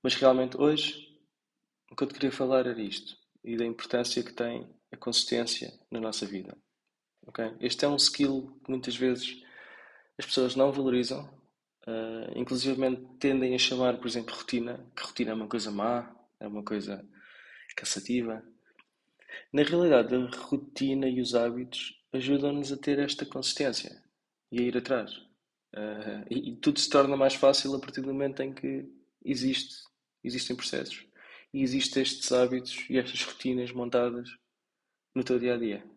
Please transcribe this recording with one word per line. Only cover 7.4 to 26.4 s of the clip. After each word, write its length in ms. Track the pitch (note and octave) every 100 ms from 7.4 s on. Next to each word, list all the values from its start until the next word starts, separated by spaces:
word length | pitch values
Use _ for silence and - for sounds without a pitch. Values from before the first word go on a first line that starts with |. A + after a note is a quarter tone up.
| A2+ -
Este 260 | B2 -
é 40 | D3
um 80 | C#3+
skill 600 | - - C#3+ C3+ B2+ -
que 60 | -
muitas 240 | C3 B2+
vezes 480 | A#2+ B2+ B2 - - - - - - - - _ -
as 100 | -
pessoas 280 | - B2+
não 160 | C3 C#3
valorizam, 580 | C#3 C3 B2 A#2+ C3+ C#3+ - _ _ _ _ -
eh, 460 | A2+ A2+ A2+ - -
inclusivamente 680 | B2 B2+ C3+ C3 C3 B2+ - -
tendem 340 | C#3 C3+ B2+
a 40 | B2+
chamar, 400 | - B2+ B2+ A#2+
por 80 | A#2+
exemplo, 280 | A#2 A2
rotina, 520 | - - B2 A#2+ B2 -
que 80 | -
rotina 300 | - - A2+
é 20 |
uma 140 | A2 G#2+
coisa 240 | A#2 G#2
má, 420 | G2+ A2 A#2+ - - _ _
é 80 | G#2+
uma 160 | G#2
coisa 420 | G#2 G#2+ G2+ G2+ - - - - - - - -
cansativa. 680 | - G#2 F#2+ B2 A2+ A2 - _ _ _ _ _ _ _ - - -
Na 100 | C#3
realidade, 520 | D3 E3+ F3 C3+ A2+
a 160 | B2+ B2 -
rotina 720 | - C#3 - - C3+ C3+ C3+
e 120 | B2+
os 140 | A#2
hábitos 680 | A#2+ A#2 A#2+ B2 - - - _
ajudam-nos 600 | C3+ C3 C#3 C#3+ C#3+ C#3
a 40 | C#3
ter 240 | - C#3+
esta 260 | C#3+ - D3
consistência 760 | C3+ C3 - C#3+ - - - _ _ _ _ _
e 80 | A#2
a 20 |
ir 140 | B2 B2
atrás. 340 | B2 B2+ G2+ - - _ _ _ _
Eh, 500 | - G#2+ G#2+ G#2+ G#2 -
e, 200 | B2+